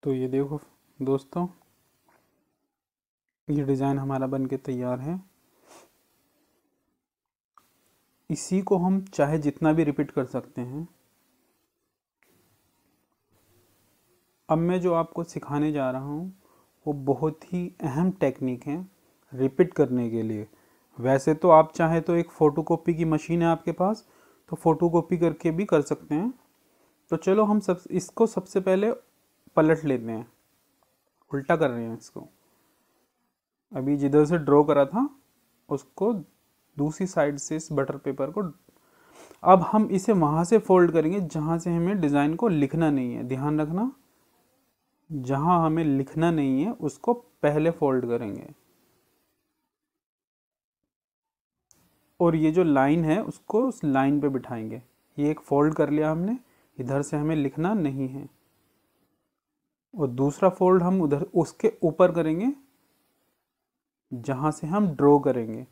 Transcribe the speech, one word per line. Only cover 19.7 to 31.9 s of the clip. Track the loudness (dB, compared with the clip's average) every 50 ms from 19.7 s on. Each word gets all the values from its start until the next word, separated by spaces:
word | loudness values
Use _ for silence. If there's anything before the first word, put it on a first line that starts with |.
| 4
करने | 0 0 0 0 -2 -2 -2
के | -4 -4 -4
लिए। | -4 -6 -6 -8 -12 _ _ _ _ _ _ _ _ _ -6
वैसे | 0 0 0 2 2 0 -2
तो | 2 4 8
आप | 8 8 6 4 0
चाहे | 0 0 2 2 0
तो | 0 0 0
एक | 0 0 -2
फ़ोटोकॉपी | -2 2 2 2 2 0 -2 -2 -2 0 0 -2 -2
की | 0 0 0
मशीन | 0 -2 -2 -2 -2 0
है | 2 2
आपके | 0 0 -2 -8 -4
पास, | -2 -2 -2 -2 -4 -8 _ _ _ _ _ _ _ _ _
तो | -12
फ़ोटोकॉपी | -2 0 0 2 2 2 2 2 0 0 0 -2 0
करके | 0 0 -2 -2 -4 -4
भी | -2 -2 -2
कर | 0 0 0 0
सकते | 0 -6 -8 -6 -4 -4
हैं। | -2 -2 -4 -6 _ _ _ _ _ _ _ _ _ _ _ _ _ _ _
तो | -6 -4
चलो | 0 0 2 2 2
हम | 2 2 0
सब, | 0 -2 -4 -4 -4 -6
इसको | -6 -6 -6 -6 _ 0 0 0
सबसे | 0 -6 -10 -4 -6 -4
पहले | 0 0 0 2 0 -2 -4 -6 _ _ _ _ _ _ _ _ _ _ _ 2
पलट | 4 4 4 2 2
लेते | -2 -2 -2 -4 -6
हैं, | -8 -10 -10 -14 _ _ _ _ _ _ _ _ _ _ _ _ _ _ _ _ _ _ _ _
उल्टा | -8 -8 -2 -2 0
कर | 0 2 -2
रहे | -2 -4 -8
हैं | -8